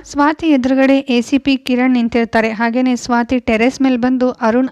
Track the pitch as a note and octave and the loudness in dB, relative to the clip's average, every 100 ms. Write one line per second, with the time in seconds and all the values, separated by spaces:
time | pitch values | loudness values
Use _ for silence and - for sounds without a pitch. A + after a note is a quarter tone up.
0 | - C#4+ C#4+ D#4+ E4 C#4+ B3 C4 C4+ C4+ | -2 -2 0 0 0 2 2 2 2 2
1 | C4+ B3 A#3 C#4 C#4 C4+ C4+ B3 B3+ B3 | 2 -2 0 -2 0 -2 -2 0 0 0
2 | A#3 A#3+ A3+ A3+ A3 G#3+ A#3 A#3 B3+ A#3+ | 0 -2 0 0 -2 -2 -2 0 0 -2
3 | - A#3 A#3 C4 - A3+ A#3 - C4+ B3+ | -2 -2 0 -2 0 0 0 0 0 0
4 | B3+ B3+ B3+ A#3+ A3+ A#3 C4 | 0 0 -2 -2 0 0 0